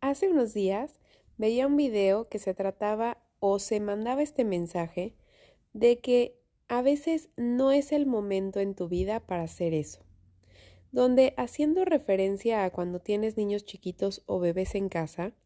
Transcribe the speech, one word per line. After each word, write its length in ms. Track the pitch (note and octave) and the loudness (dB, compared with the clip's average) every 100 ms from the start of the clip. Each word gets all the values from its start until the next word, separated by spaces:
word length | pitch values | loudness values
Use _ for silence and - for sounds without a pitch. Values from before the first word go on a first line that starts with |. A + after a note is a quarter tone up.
| C4+ | -2
Hace 160 | C#4 G4 | 0 2
unos 260 | E4 A#3 | 2 2
días 460 | G#3+ F#3+ G3 C#4+ _ _ _ _ _ | 0 0 0 -4 _ _ _ _ _
veía 280 | A3 A#3 C4+ | 0 2 2
un 100 | C#4+ | 2
video 500 | C#4+ G#3+ G3 G3 A#3 | 2 2 2 2 0
que 100 | G#3+ | -6
se 160 | - | -6
trataba 680 | F#3 G3 F#3+ G#3 G#3+ A#3 A#3 _ _ | -4 -4 -4 -4 -2 -4 -6 _ _
o 200 | G3+ G3+ | 0 0
se 200 | - G#3 | 0 -2
mandaba 420 | G#3 G#3 A3 C4 | -2 -4 -2 -2
este 220 | D4 - | -2 0
mensaje 720 | A3+ F3+ E3+ F3+ E3 - F#3+ - _ _ _ _ _ | 0 0 -2 -4 -4 -6 -8 -10 _ _ _ _ _
de 300 | G#3+ A#3 A#3+ | 2 4 4
que 360 | - B3 A#3+ - _ _ _ | 2 2 2 -4 _ _ _
a 140 | A#3+ | 0
veces 480 | B3+ C#4+ D4+ D#4+ D#4 - | 2 2 2 -2 -2 -6
no 340 | A#3+ B3 C4+ | -2 2 4
es 220 | C#4+ C#4 | 4 2
el 120 | D4 C#4 | 0 0
momento 540 | A#3 G3+ F#3+ F#3+ G3 | 0 0 -2 -2 -2
en 160 | G3 G3 | -4 -4
tu 140 | F3 | -4
vida 320 | F3 F#3 A3 | -2 -2 -4
para 220 | - F3+ | -4 -4
hacer 300 | E3 - E3+ | -4 -2 -2
eso, 300 | D#3+ D3 - _ _ _ _ _ - - - _ | 0 -4 -10 _ _ _ _ _ -20 -20 -20 _
donde 420 | B3 B3+ B3+ C4 - | 0 4 6 4 2
haciendo 480 | B3 - D4+ E4 F#4 | -6 -2 0 2 2
referencia 800 | D#4 - F#3+ F#3+ G3 A3+ A3 F#3+ | 0 0 0 0 0 0 0 0
a 60 | |
cuando 280 | F3+ F3 F3+ | -2 -6 -6
tienes 380 | - G#3 A3 A3 | -4 -2 -2 -2
niños 260 | G#3 G3+ | -2 -4
chiquitos 580 | G3+ - - F3+ G3 G3 - | -6 -12 -10 -4 -4 -4 -6
o 140 | F#3+ | -2
bebés 360 | F3 E3+ F#3 G3+ | 0 0 -2 -2
en 140 | G3 | -4
casa 440 | E3+ D#3+ - F3+ - | -4 -6 -6 -8 -10